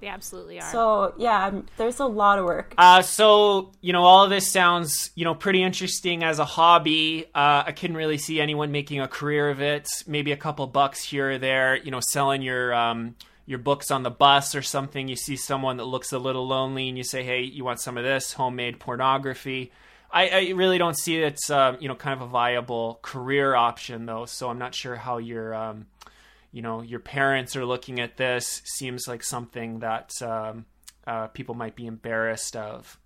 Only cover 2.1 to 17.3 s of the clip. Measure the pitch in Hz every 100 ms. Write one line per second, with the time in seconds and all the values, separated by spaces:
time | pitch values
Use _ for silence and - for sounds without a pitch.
2.1 | 208 202 202 180 160 - - 180 185 180
3.1 | - 214 208 208 196 190 _ 175 180 180
4.1 | 185 196 196 190 190 175 175 165 - -
5.1 | - 165 160 196 185 185 185 185 - 180
6.1 | 170 165 151 147 - 165 170 156 156 156
7.1 | 160 160 - 143 143 147 151 180 160 156
8.1 | 151 147 156 151 151 147 143 143 143 135
9.1 | - 147 147 147 135 143 147 147 - -
10.1 | 147 143 143 156 147 135 135 139 - -
11.1 | 143 135 131 131 131 131 131 151 131 -
12.1 | 143 139 139 131 127 123 120 117 117 117
13.1 | 120 - _ - 131 120 139 - 139 127
14.1 | 113 139 139 139 147 135 139 139 143 131
15.1 | 123 - 135 - 139 135 127 120 127 -
16.1 | 131 131 131 127 131 131 135 131 127 123
17.1 | 135 127